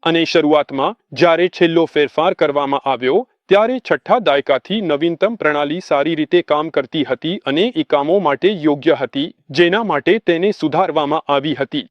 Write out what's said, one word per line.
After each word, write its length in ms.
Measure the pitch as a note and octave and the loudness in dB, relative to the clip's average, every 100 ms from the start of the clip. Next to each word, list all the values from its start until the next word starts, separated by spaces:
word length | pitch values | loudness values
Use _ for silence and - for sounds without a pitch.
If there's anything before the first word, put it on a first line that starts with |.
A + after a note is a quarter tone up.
અને 220 | E3 E3 D#3+ | 0 0 2
શરૂઆતમાં 720 | F3 D3 D3+ C#3+ C#3 D3+ A3 _ | 2 4 2 0 -4 -4 -4 _
જ્યારે 340 | C3 E3+ E3 F3+ | 0 2 4 0
છેલ્લો 380 | - E3+ E3 D#3+ | 0 2 2 0
ફેરફાર 480 | D3+ C#3+ - E3 | 0 0 0 -2
કરવામાં 480 | F#3+ D#3 C#3+ C#3 C#3 C3+ | 0 0 0 -2 -2 -2
આવ્યો, 420 | B2+ B2+ E3+ B3+ _ _ | -2 0 0 -2 _ _
ત્યારે 300 | G3 A3+ B3+ | 2 2 -2
છઠ્ઠા 400 | - D3+ - A#3+ | -2 -4 0 0
દાયકાથી 640 | F3 C#3+ C#3 C3+ - G#3 | 2 0 0 -2 -2 -6
નવીનતમ 540 | F#3 C#3+ E3+ E3 G3+ A#3 | -2 -2 -2 0 -2 -2
પ્રણાલી 440 | D3+ D3 D3 E3+ | -2 -2 -4 -6
સારી 360 | - C#3+ C#3+ D#3+ | -2 -2 0 -2
રીતે 260 | D3+ F3 | 0 0
કામ 280 | - D3 D#3+ | 0 -2 -2
કરતી 340 | D3+ C3 E3 | -4 -4 -4
હતી 340 | C3+ B2+ D#3 G3 - | -4 -4 -4 -6 -4
અને 200 | C#3+ A3+ E3 | -2 -2 -2
એકમો 440 | D3 D3 C#3+ G3 | -2 0 2 0
માટે 300 | E3 C#3 F#3 | 0 0 0
યોગ્ય 460 | G3+ D3+ C#3+ D3+ C#3 | 0 -2 0 0 0
હતી, 380 | C3 C#3 D#3 _ _ | -2 -6 -8 _ _
જેના 340 | C#3+ E3+ G3 | 2 2 2
માટે 360 | G#3+ D3 D3 G#3+ | -2 -2 2 0
તેને 320 | - E3 G3 | 2 0 0
સુધારવામાં 760 | G3+ D#3 D#3 F#3 D#3 C#3+ D#3 - | -2 -2 0 0 0 -2 -2 0
આવી 260 | C#3 C#3+ | -2 -2
હતી. 320 | C3 C3+ D3 - | -6 -6 -6 -10